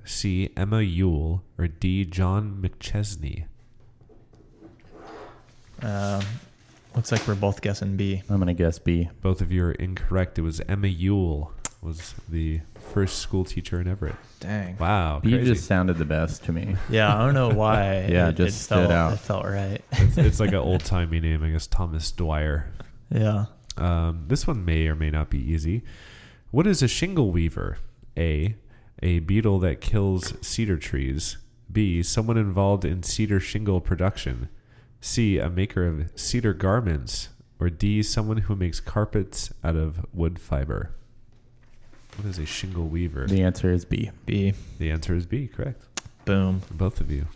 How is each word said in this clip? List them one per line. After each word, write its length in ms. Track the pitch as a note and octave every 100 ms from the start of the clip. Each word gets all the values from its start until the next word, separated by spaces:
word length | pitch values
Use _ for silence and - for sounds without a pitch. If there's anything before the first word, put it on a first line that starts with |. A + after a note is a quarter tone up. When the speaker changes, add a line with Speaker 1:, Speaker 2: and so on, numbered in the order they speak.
Speaker 1:
C, 480 | - - G2+ F#2 F#2+ -
Emma 260 | G2 A2
Yule. 640 | G2+ E2+ F#2 D2+ D#2+ F2+ - -
Or 100 | E2+
D, 360 | D#2+ F2+ F#2+ F2
John 540 | F2+ F#2 G2+ G#2 G2
McChesney? 840 | F#2 - - G#2 G2+ E2 D2 - - - - - - - - - - - - - - - - - - - - - - - - -
Speaker 2:
Uh, 400 | A2 G2+ G2+ G2+ G2+ A#2 - - - - - A#2+
looks 160 | -
like 140 | A2+ -
we're 80 | G2+
both 260 | G2+ -
guessing 340 | G#2 G2 G2 G2
B. 240 | G2 G2 -
Speaker 3:
I'm 100 | G2+
gonna 140 | F2
guess 260 | E2+ E2+ -
B. 300 | F2+ E2+ E2+ -
Speaker 1:
Both 200 | F#2+ F2+
of 100 | F2
you 120 | F2+ F2
are 60 |
incorrect. 680 | - F#2 F2+ - F#2 F2+ -
It 40 |
was 160 | D#2+ D#2+
Emma 260 | - G2 G2
Yule 640 | E2+ F#2+ G2+ F2 D2 D2+ - - -
was 340 | E2 D#2+ - - -
the 340 | D#2+ D#2 D#2+ - - -
first 260 | G2+ F#2+ -
school 240 | - F#2+ F#2
teacher 340 | - - F2
in 80 | F2+
Everett. 280 | G2 D2 - - -
Speaker 2:
Dang. 360 | F#2 G#2 F2+ F#2
Speaker 1:
Wow, 420 | F2+ G#2 D#2+ D2+
Speaker 3:
You 140 | G#2+ B2
Speaker 1:
crazy. 160 | B2
Speaker 3:
just 140 | F#2+ -
sounded 300 | F#2 F#2 E2
the 60 | D#2
best 380 | D#2 E2 - -
to 60 |
me. 240 | E2 G#2 F#2+ -
Speaker 2:
Yeah, 240 | A2+ G#2 G#2
I 80 |
don't 120 | C3 C#3
know 140 | A#2+
why 560 | G#2+ G#2+ G#2+ G2 F#2+ F2+
Speaker 3:
<laughs> 40 |
Yeah, 200 | F2 E2
Speaker 2:
it, 80 | D#2+
Speaker 3:
just 280 | F2+ A2 -
Speaker 2:
it 40 |
felt, 160 | G#2 F2
Speaker 3:
stood 60 |
out. 220 | E2+ D#2+
Speaker 2:
it 60 | G2+
felt 260 | - G2 G2
right. 360 | G2 G2 G2+ -
Speaker 1:
It's, 260 | - - F3
it's 220 | B2 -
like 100 | G#2
an 60 | F#2+
old-timey 640 | C2+ F2+ - F2+ E2+ E2
name, 240 | D#2+ D#2
I 80 | D#2+
guess, 160 | D#2+ -
Thomas 440 | - E2+ D#2+ -
Dwyer. 600 | - D#2+ D2+ D2+ D2 - - - - -
Speaker 2:
Yeah. 340 | A2+ G#2+ G2+ A2 - - -
Speaker 1:
Um, 460 | F2 E2+ E2 E2 C#2+
this 200 | - -
one 180 | A#2 E2+
may 220 | D#2+ D#2+
or 80 | D#2
may 160 | D#2
not 180 | D2+ D2+
be 80 | C#2+
easy. 460 | B1 D#2+ D#2 A2+ - - - - - - -
What 160 | B2 G#3
is 160 | E3
a 60 | B2+
shingle 420 | - F3+ F3 G#2
weaver? 460 | E2+ E2 - G1+ - - - - -
A, 380 | E2 D2+ F#2+ G#2+ - - - -
a 160 | F2+ E2+
beetle 400 | D#2+ G#2 G#2+ F#2+
that 200 | F2+ -
kills 540 | - G#2+ G2 F#2 - -
cedar 360 | - - G#2+ E2
trees. 600 | - C2+ C2 D2 - - - - -
B, 300 | G2+ G2+ E2+
someone 360 | E2+ A#2 A2+ A2+
involved 460 | G2+ F#2 G2 G2+
in 200 | E2+ F2+
cedar 360 | - - G#2 G2
shingle 400 | - G#2+ G#2 F#2
production. 680 | - E2 F#2+ - - A#1+ B1 - - - - -
C, 360 | - B2 G#2+ F2+
a 140 | D#2+
maker 340 | F2+ G2+ F#2+ F2
of 240 | D2+ E2 -
cedar 380 | - A#2+ A2+ F2
garments. 760 | F#2+ A#2 G2 D2 A#1+ - - - - -
Or 100 | F2
D, 320 | D#2+ G#2 G#2
someone 360 | G#2 A2+ G#2+ A2
who 180 | G2 G2
makes 240 | F2+ -
carpets 720 | - G#2 G#2+ G#2+ F#2 - - -
out 120 | E2 D#2+
of 280 | D#2 E2+ -
wood 280 | E2 E2 F2
fiber. 560 | - C#2 C#2 G1+ - - - - - - - - - - - - - -
What 120 | G2+
is 100 | F2
a 60 | D2+
shingle 420 | - F#2+ F2 D#2+
weaver? 400 | E2 E2+ C#2+ C2
Speaker 3:
The 160 | F#2+
answer 260 | F#2 - F#2
is 100 | F2+
B. 260 | - - A2 - -
Speaker 2:
B. 280 | A2 G2 G2 - -
Speaker 1:
The 120 | D#2+
answer 260 | D#2+ E2 F2
is 100 | F2
B, 220 | C3 B2+
correct. 340 | - C3+ - - - - -
Speaker 2:
Boom. 380 | - G2 F#2 F#2 -
Speaker 1:
Both 300 | E2 F#2 -
of 100 | D2+
you. 140 | C#2+ D2